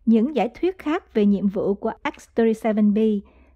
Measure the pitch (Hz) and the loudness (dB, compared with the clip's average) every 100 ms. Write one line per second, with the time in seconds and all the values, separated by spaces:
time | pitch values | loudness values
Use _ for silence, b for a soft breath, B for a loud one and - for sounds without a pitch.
0 | - 226 262 294 240 - 349 381 302 339 | 2 2 2 -2 -4 -4 -6 -4 -6 -6
1 | - 226 202 196 196 190 170 196 220 - | -4 0 2 2 -2 -2 -4 -4 -6 -8
2 | 294 - - - 226 220 226 214 208 202 | -10 -10 -8 0 0 0 -2 2 2 2
3 | 220 202 b b b | 0 -2 b b b